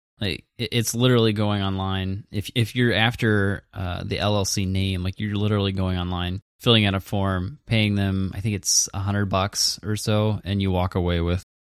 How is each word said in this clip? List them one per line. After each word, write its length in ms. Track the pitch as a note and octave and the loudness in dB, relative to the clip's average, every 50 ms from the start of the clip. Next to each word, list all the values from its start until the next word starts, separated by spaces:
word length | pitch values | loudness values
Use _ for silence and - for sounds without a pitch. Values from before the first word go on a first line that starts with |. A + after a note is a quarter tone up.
| _ _ _ _ | _ _ _ _
Like, 240 | G#2+ F#2+ C#2+ - - _ _ - | -6 -4 -4 -6 -10 _ _ -8
it, 120 | A#2+ - | -6 -2
it's 220 | - A#2+ A2 - - | 0 -2 -2 0 0
literally 380 | A#2 B2 B2+ B2 A#2 A2+ A2 | 2 4 4 6 6 4 4
going 300 | G#2 G#2+ G#2+ G#2 G#2 G2+ | 2 2 0 0 0 0
online. 600 | G2 F#2+ G2 F#2+ F#2+ F#2+ F#2+ F#2+ F#2 F#2+ F#2+ G#2 - _ | -2 -2 -2 -2 -2 -2 -2 -2 -2 -4 -6 -8 -10 _
If, 200 | - G#2 - - - | -8 -6 -6 -2 0
if 200 | B2 A2+ - - | 0 0 0 2
you're 160 | B2+ B2 A#2 | 2 2 2
after, 720 | F#2+ G#2 A2 A#2+ A#2+ - A#2+ A2 G#2+ G2+ G2 G2 G2 - - _ | 4 2 2 2 0 0 2 2 2 2 2 0 -2 -4 -8 _
uh, 300 | - G#2 F#2+ F2+ F2 F2+ F2+ | -10 -8 -6 -6 -6 -6 -6
the 140 | G2 - - | -6 -4 -2
L 180 | F2 G#2 G#2 | 0 0 0
L 80 | G2+ F#2+ | 0 0
C 220 | - - G#2 G2 | -2 -2 -2 -2
name, 360 | F#2 F#2+ F#2+ F#2+ F#2+ F#2+ F2+ | 0 0 0 0 0 0 -2
like, 160 | F2+ F#2 - - | -2 -4 -4 -4
you're 180 | G#2+ G#2 G#2 | -6 -4 -2
literally 360 | G2+ G#2 G#2+ G#2+ G2+ G2 G2 | -2 0 0 0 0 0 0
going 260 | F#2+ F#2+ F#2+ F#2 F#2 F2+ | -2 -2 -2 -2 -2 -2
online, 420 | F2+ F2+ F2+ F2 F2 F2+ F#2 G2 - _ _ _ | -2 -4 -4 -4 -4 -4 -6 -8 -10 _ _ _
filling 240 | - B2 A#2 A2 G#2 | 2 4 6 6 6
out 100 | G2+ G2 | 4 2
a 60 | F#2+ | 0
form, 580 | - - - G2+ G2 G2 F#2+ F2+ F2+ G2+ D3 - _ | -2 -4 -2 -2 0 0 0 0 -2 -4 -8 -12 _
paying 280 | - A#2+ A2 G#2+ G#2 G2+ | -2 0 2 2 2 2
them, 380 | G2+ G2 F#2+ F#2+ F#2+ F#2+ F2+ - | 0 0 0 0 0 -2 -4 -4
I 60 | F#2+ | -4
think 160 | F#2+ A2 G#2 | -4 -4 -4
it's 320 | F#2 - - - - - - | -2 -2 0 0 0 0 -2
a 60 | - G2 | -4 -4
hundred 260 | F#2+ G#2 G2+ G2+ G2+ | -4 -2 0 0 0
bucks 520 | F#2+ F#2+ F#2+ F#2+ G2+ - - - - - - - | 0 2 0 0 0 0 0 -2 -2 -2 -4 -4
or 120 | G#2+ G#2+ | -4 -4
so, 440 | G#2 - A2 G#2+ G#2+ G#2+ G#2+ G#2+ - - | -2 0 0 2 2 2 2 0 -2 -2
and 160 | F#2 G2+ G2 | -2 0 0
you 100 | G2 F#2+ | 2 2
walk 240 | F2+ F2+ F2+ F#2 - | 2 2 0 0 0
away 240 | F#2+ F2 F2 F2 E2+ | 0 0 2 0 0
with 220 | E2+ F2 F2 F2 - _ _ _ _ | 0 0 0 -2 -4 _ _ _ _